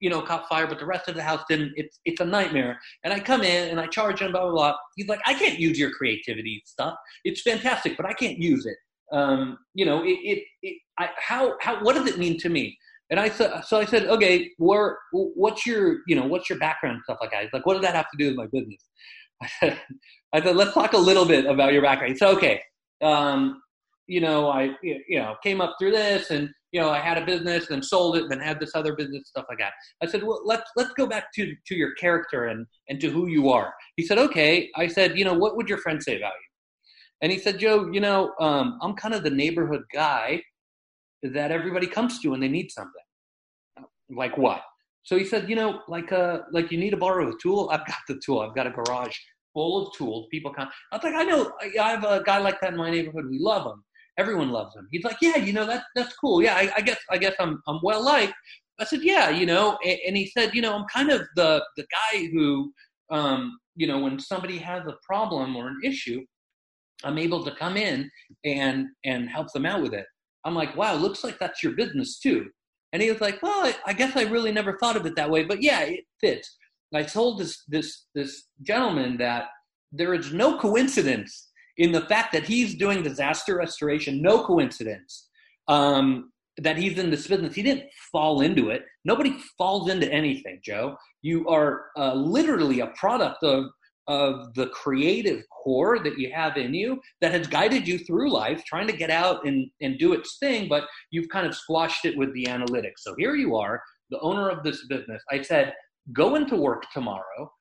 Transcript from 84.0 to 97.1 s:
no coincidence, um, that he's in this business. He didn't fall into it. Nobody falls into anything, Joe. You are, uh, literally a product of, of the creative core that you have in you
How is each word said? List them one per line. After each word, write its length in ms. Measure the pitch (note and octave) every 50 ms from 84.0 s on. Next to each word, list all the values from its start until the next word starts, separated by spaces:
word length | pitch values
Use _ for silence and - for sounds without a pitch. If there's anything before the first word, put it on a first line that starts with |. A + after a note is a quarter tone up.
| D3+ D3 C#3 C#3
no 240 | C3+ F#3 G#3+ A#3 -
coincidence, 840 | - F3+ E3 C#3 B2 - - A2+ G#2+ G#2 - - - - - - _ _ _ _ _ _ _ _ -
um, 640 | C#3+ D3 C#3+ C#3+ C#3+ C3+ C3+ C3+ C3 B2+ B2 - _ _ _ _ _ -
that 180 | D3 D#3+ D#3
he's 220 | D#3 F3 G3 E3 F3+
in 100 | F#3 E3+
this 180 | - D#3 -
business. 280 | - G3 F3 E3 D3+ -
He 80 | G3 G#3
didn't 240 | C#4 C4+ C4+ - - - - - -
fall 320 | - D#3 D3+ D#3 D3+ C#3 C3+
into 260 | E3+ E3 D3+ A#2 G#2
it. 140 | A2+ - - - _ _ -
Nobody 320 | D#3 A3+ - - C4+ - - - - -
falls 320 | - F3+ F#3 G3 G3+ E3+ F3+
into 240 | F#3 F#3 D#3 B2+ D3
anything, 480 | D3 D#3 D3 C3+ C3+ - F#2+ F#2 F#2 -
Joe. 340 | - G#2 G#2 A#2 C#3 C#3 - - _ _ _ -
You 260 | D3+ E3 E3 D#3+ E3+
are, 380 | E3 D#3 D3+ D3 C3 - - - -
uh, 180 | - C#3 C3+ B2+
literally 640 | C3+ C#3 D#3+ F#3+ C4+ E4 D#4 C#4 F#3 D#3 C#3 C3 B2
a 80 | A#2 A2+
product 540 | - - - G3 A#3 B3 F#3+ C3+ - - -
of, 240 | D3 C3 C3+ C3+ C3+ - _ _ _ _ _ _
of 460 | - C#3+ C#3 C#3+ C#3 C3 B2+ B2 B2 A#2
the 120 | B2+ C3
creative 800 | C3 - - - D3 C3+ C3 C#3+ E3 G3+ A3+ G#3+ G3 C#3+ - - - - - -
core 380 | C3+ C3 B2+ D#3+ G3+ A#3+ A3+
that 180 | E3 D3+ - C#3+
you 120 | C3 B2+ C3
have 220 | D#3+ D#3+ D#3 -
in 180 | D3 B2+ B2 C#3+
you 260 | E3+ G3+ A#3+ C4 C4 - -